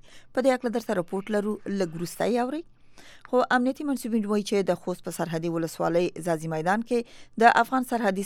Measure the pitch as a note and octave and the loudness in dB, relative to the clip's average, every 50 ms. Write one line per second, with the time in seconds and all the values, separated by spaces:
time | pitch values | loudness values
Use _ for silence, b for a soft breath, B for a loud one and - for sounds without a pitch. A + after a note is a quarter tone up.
0 | b b b b b b - C4 B3 C4+ B3+ B3 - A#3 G#3 A#3 - - G#3 F3+ | b b b b b b -2 2 4 4 2 2 0 -2 -2 -2 -2 0 -2 -2
1 | E3+ - G3 G3 F#3+ - G#3 G#3 G3+ G#3+ G#3 - - - G3+ C#3 F#3 D#3+ D#3+ E3 | -2 -2 -6 -6 -4 -2 -2 0 0 -2 -4 -6 -6 -6 -2 -2 -2 -2 -2 -6
2 | F3 - - - E3+ G3 A#3+ A#3 A#3+ C4 D4+ D#4+ - - - B B B B B | -6 -6 -4 -2 0 0 2 0 0 -2 -4 -8 -10 -12 -20 B B B B B
3 | B B B B B - B3+ B3 - - - B3 B3 C4 C4 - D4+ C#4+ C4+ - | B B B B B 0 2 2 4 4 2 2 2 2 0 -2 -2 -4 -4 -2
4 | - A3+ A3+ A3+ G#3 G3+ G#3+ G#3 G3+ - G#3+ G3+ F#3 F3+ F3 E3+ - F3+ F3+ - | -2 -2 0 0 0 2 0 0 0 2 0 2 2 2 0 -2 -2 -6 -6 -6
5 | - F3+ E3 - E3 D#3 E3+ E3 E3 E3+ E3 E3+ D#3+ D#3+ - - E3+ E3 E3 F3 | -8 -8 -4 -4 -2 -2 -2 -2 -2 -2 -2 -2 -2 -4 -4 -2 -2 2 2 2
6 | F3+ - - - E3 F3+ E3 D#3 D#3+ D#3+ D#3+ D#3 D#3 F3+ G3+ A3+ A3+ - A#3+ A#3 | 2 2 -2 -4 -2 -2 -2 -2 -2 -4 -4 -2 0 0 0 0 0 0 -2 -2
7 | A#3+ - - - - - - G#3+ A3+ A#3+ - - A#3 - C4 C4 B3+ - B3 A3+ | -2 -4 -12 -20 -20 -12 2 6 6 8 8 6 4 4 0 -2 0 0 -2 0
8 | A#3+ G3 F#3+ G3 G3 | 2 0 0 0 -2